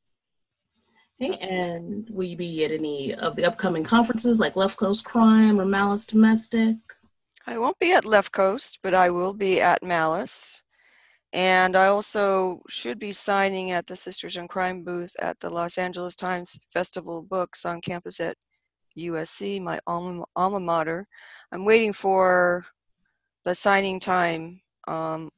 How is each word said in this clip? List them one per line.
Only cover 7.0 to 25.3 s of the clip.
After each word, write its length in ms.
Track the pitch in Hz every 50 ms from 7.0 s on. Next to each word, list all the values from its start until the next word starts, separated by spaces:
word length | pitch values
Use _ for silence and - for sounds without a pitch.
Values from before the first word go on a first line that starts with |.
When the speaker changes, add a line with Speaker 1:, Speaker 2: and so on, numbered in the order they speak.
| _ _ _ _ _ _ _ - -
Speaker 2:
I 120 | - 233 233
won't 220 | - - 392 -
be 120 | - 339
at 140 | 370 294 -
Left 260 | 214 220 202 196 -
Coast, 480 | - - 190 190 196 269 - - - -
but 120 | - 196 180
I 160 | 185 185 180
will 240 | 175 175 180 190 196
be 260 | 214 202 190 185 147
at 240 | - 175 165 - -
Malice. 800 | 185 175 165 160 160 160 180 247 - - - - - - - - _ _ _ _ _ _ _ _ _ _ _ _ _ -
And 420 | 175 185 185 185 185 185 185 185
I 120 | 185 190 196
also 760 | 202 208 208 - - 220 202 196 196 190 185 185 180 - - -
should 300 | - - - 240 247 208
be 120 | 220 208
signing 600 | 196 - - - 202 196 196 196 196 190 185 185
at 160 | 180 175 170 -
the 100 | 185 185
Sisters 400 | - 180 180 - - 170 180 180
in 100 | 175 175
Crime 360 | - 190 185 180 185 185 170
booth 300 | 165 175 175 175 175 - -
at 200 | - 175 175 -
the 80 | - 170
Los 280 | 170 170 170 175 - -
Angeles 380 | 185 180 180 180 180 180 -
Times 460 | - - 180 185 175 175 - - - - _
Festival 480 | - 175 185 - - 190 202 180 170 165
of 120 | 160 185
Books 360 | 190 185 180 - - - -
on 160 | 175 170 170
campus 400 | - - 180 175 - 180 180 -
at 160 | 170 170 - - _ _ _ _ _ _ _ _ _ _ _
U 220 | 160 165 175 165 160
S 120 | 160 160
C, 300 | - - 196 202 202 196
my 200 | 180 170 160 - -
alma, 400 | - 170 170 175 180 180 175 165 - _
alma 240 | - 180 190 208 196
mater. 480 | 180 170 170 165 160 160 165 175 202 - _ - - - - - - _
I'm 140 | - 175 190
waiting 280 | 208 220 226 226 214 196
for 720 | - - 196 190 190 185 185 180 180 180 175 175 180 175 - _ _ _ _ _ _ _ _ _ _ _ _ _ _ _
the 100 | 175 180
signing 460 | - - 208 196 196 196 196 190 185
time, 640 | - - 185 180 175 170 165 160 160 170 180 185 _ _ _ _ - -
um, 420 | 160 160 160 160 160 160 160 156